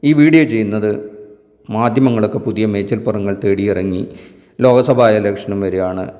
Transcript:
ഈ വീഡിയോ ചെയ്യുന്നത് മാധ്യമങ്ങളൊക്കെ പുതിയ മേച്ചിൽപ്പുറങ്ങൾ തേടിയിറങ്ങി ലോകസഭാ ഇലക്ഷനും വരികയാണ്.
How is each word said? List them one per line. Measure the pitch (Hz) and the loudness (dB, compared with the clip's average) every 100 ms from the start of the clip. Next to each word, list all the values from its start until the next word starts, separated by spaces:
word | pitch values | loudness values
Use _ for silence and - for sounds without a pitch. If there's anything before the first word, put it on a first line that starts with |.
ഈ | 147 151 | 2 4
വീഡിയോ | 151 160 147 | 6 6 4
ചെയ്യുന്നത് | 113 107 104 107 104 - - - - _ _ - 107 | 0 -2 -2 -2 -4 -8 -18 -20 -20 _ _ -8 0
മാധ്യമങ്ങളൊക്കെ | 120 113 131 117 107 123 107 | 0 2 2 2 -2 -2 -6
പുതിയ | 107 110 | -2 -2
മേച്ചിൽപ്പുറങ്ങൾ | 101 98 110 117 104 101 98 | -2 -4 -4 -4 -4 -4 -4
തേടിയിറങ്ങി | 104 98 101 90 95 92 - - - - _ _ | -2 -2 -2 -2 -2 -4 -8 -12 -20 -20 _ _
ലോകസഭാ | 127 123 123 123 120 107 | 4 4 4 4 4 4
ഇലക്ഷനും | 101 98 - 101 | 0 -4 -6 -4
വരികയാണ്. | 98 92 92 92 90 - | -4 -2 -4 -4 -8 -12